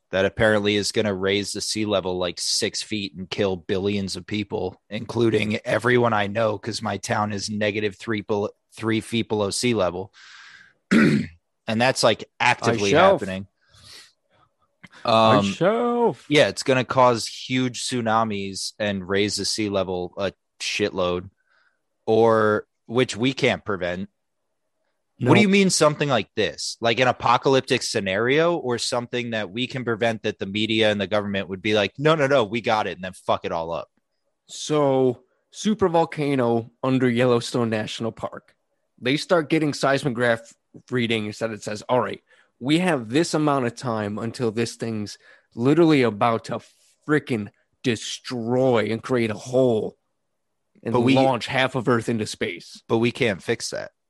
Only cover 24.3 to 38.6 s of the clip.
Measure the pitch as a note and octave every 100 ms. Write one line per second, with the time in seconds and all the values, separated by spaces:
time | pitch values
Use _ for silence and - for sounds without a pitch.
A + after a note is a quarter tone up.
24.3 | _ _ _ _ _ _ _ _ - B2+
25.3 | F#3 G#3 G3+ F#3+ - D3+ D3 D3 A#2+ G2
26.3 | - F2+ C#2 - - A#2 A2+ B2+ - B2
27.3 | B2 C#3+ C3 - B2 - A2+ G2 F#2+ A#2+
28.3 | C#3+ E3+ E3+ B2+ A#2 - B2 A#2+ B2 A#2+
29.3 | A2 G2 A2 B2+ C3 A#2+ G#2+ A#2 A2+ G#2+
30.3 | - G2 G#2 A2 A2 G#2+ G#2 F#2+ G#2 G2+
31.3 | G2 F2+ F#2+ G#2+ G#2+ G2+ - D3+ D#3+ C#3
32.3 | C#3 G#2 A#2 A2 G#2+ G2+ E2+ F#2 - -
33.3 | G2+ F#2+ E2+ E2 D#2+ - _ _ _ _
34.3 | _ _ - - D3+ C#3 C3 B2+ B2 _
35.3 | _ _ - G3+ G#3+ F#3 E3 D#3+ D#3 D3
36.3 | C#3 A#2+ A#2 A#2 - C3 C3 B2+ A#2 B2+
37.3 | A#2+ - B2+ A#2 A2 A2 - A2+ - -
38.3 | - _ _